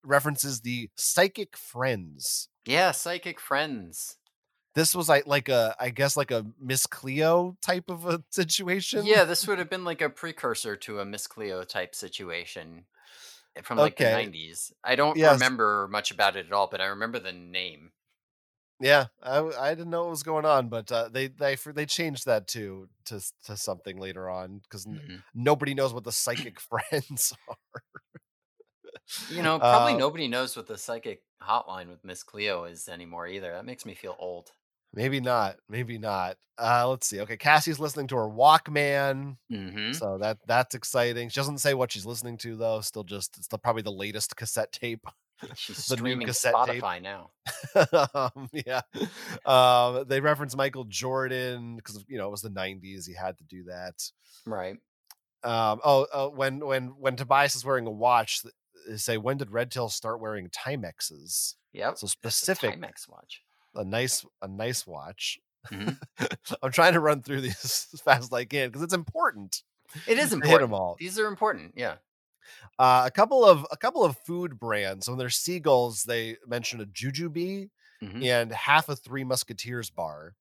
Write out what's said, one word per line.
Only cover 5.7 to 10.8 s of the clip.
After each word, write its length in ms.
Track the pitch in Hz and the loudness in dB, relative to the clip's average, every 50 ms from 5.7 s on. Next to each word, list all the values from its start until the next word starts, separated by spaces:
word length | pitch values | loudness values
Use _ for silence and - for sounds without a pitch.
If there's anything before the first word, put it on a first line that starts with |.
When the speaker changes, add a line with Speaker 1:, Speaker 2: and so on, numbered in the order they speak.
| 110 - | 0 -2
Speaker 1:
I 80 | 123 123 | -4 -4
guess, 260 | 117 131 139 139 - 147 | 0 0 0 2 2 0
like, 120 | 143 - | 0 0
a 140 | 127 113 107 107 117 _ | -2 -4 -4 -6 -14 _
Miss 260 | 135 127 135 131 - | -6 -2 -2 -2 -2
Cleo 720 | - - - - 135 131 147 156 160 165 175 180 180 180 _ | -2 -6 -12 -10 -6 -2 0 2 4 4 4 2 0 -6 _
type 260 | - - 185 180 170 - | -4 -4 -4 -4 -4 -8
of 160 | 180 170 170 | -12 -8 -4
a 160 | 180 170 170 - _ | -4 -4 -4 -4 _
situation. 760 | - 202 180 160 - - 196 175 185 196 180 - 247 214 202 | -2 -2 0 0 0 -2 0 -2 -2 -2 -2 -2 -4 -2 4
Speaker 2:
Yeah, 180 | 208 214 208 180 | 6 8 8 8
this 220 | 160 175 - - | 6 4 -2 0
would 120 | 214 202 180 | 0 -2 -2
have 120 | 175 156 | -2 -4
been, 140 | 190 185 180 | -6 -6 -4
like, 180 | 175 165 151 | -6 -4 -2
a 80 | 160 143 | -2 -4
precursor 680 | 131 - - 165 156 - - 123 110 - - 113 104 | -4 -6 -10 -10 -10 -6 -4 -4 -4 -4 -4 -6 -8
to 240 | 101 | -8